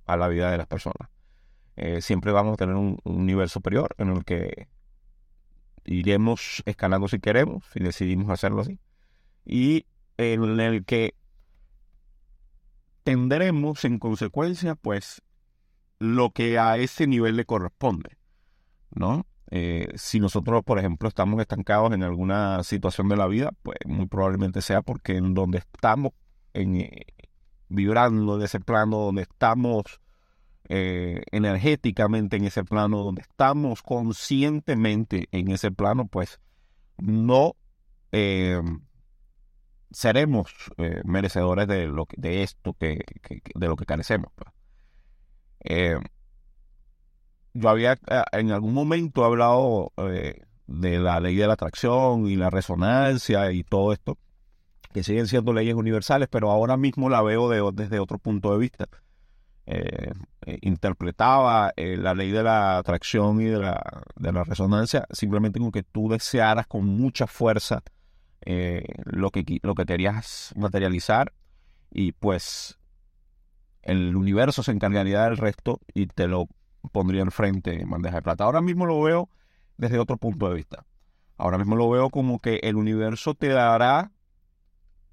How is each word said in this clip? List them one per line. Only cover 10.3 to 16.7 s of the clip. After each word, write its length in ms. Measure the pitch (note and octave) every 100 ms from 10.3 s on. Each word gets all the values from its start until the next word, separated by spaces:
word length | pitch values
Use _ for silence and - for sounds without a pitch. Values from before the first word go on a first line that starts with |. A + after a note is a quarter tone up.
| A2+ A2 A2+
el 240 | A2+ A2+
que 300 | F#2 A#2 A2+ - _ _ _ _ _ _ _ _ _ _ _ - - - _ _ _ _
tendremos 800 | - B2+ B2+ D3+ F#3 D3+ D3+ C#3+ C3+
en 120 | A#2
consecuencia, 760 | A2+ G#2+ G#2+ C#3 E3+ E3+ F3
pues, 480 | D3+ - G3+ - - _ _ _ _ _ _ _ -
lo 320 | A2+ B2 A#2+
que 280 | - A#2 A#2
a 180 | A2+